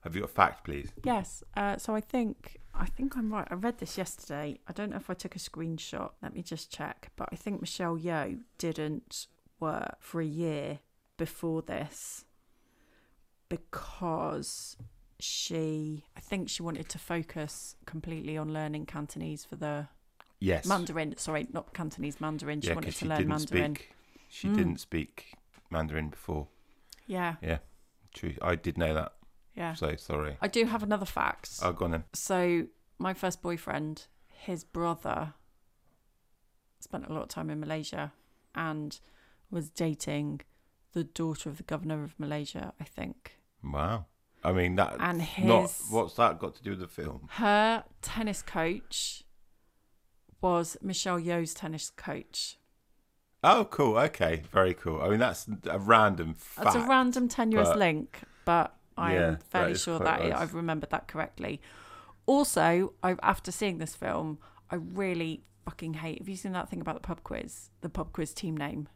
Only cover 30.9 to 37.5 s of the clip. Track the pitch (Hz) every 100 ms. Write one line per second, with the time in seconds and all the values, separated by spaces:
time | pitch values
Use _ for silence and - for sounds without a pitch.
30.9 | 208 190 - - - - - 90 87 87
31.9 | 82 80 - - 185 175 175 - _ _
32.9 | _ 185 185 185 175 175 170 - 139 151
33.9 | 156 - _ - - - 175 - 170 170
34.9 | 165 - - 156 - _ _ _ _ _
35.9 | _ _ _ _ _ _ _ _ _ -
36.9 | - - 160 - - 160